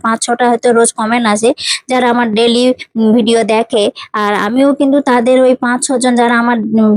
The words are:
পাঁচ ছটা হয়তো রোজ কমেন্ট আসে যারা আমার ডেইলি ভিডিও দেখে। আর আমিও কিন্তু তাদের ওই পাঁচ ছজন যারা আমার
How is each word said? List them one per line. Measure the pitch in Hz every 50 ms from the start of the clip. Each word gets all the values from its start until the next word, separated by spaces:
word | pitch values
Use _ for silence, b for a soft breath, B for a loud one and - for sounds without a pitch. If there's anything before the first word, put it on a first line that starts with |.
পাঁচ | - 226 226 226 -
ছটা | - 240 240 247 240
হয়তো | 233 240 - 247 226
রোজ | 233 233 - - -
কমেন্ট | 220 214 233 247 233
আসে | 214 208 208 220 247 302 B B B B B B -
যারা | 254 254 247 240 233
আমার | 240 240 226 208
ডেইলি | 226 233 233 233 240 247 254 254 B B B - 226 220 220 214
ভিডিও | 247 214 226 226 226 226 202 220
দেখে। | 220 226 - 262 214 202 247 B B B B -
আর | 214 208 202 208 196 202
আমিও | 208 240 262 277 285 269 277
কিন্তু | 285 269 277 285
তাদের | 285 - 240 247 233 254 254 254
ওই | 262 254 254 - 254
পাঁচ | 240 247 247 -
ছজন | - 262 240 254 247 240
যারা | 240 233 240 240 233 233
আমার | 240 240 226 208 220 220 220 220 214 214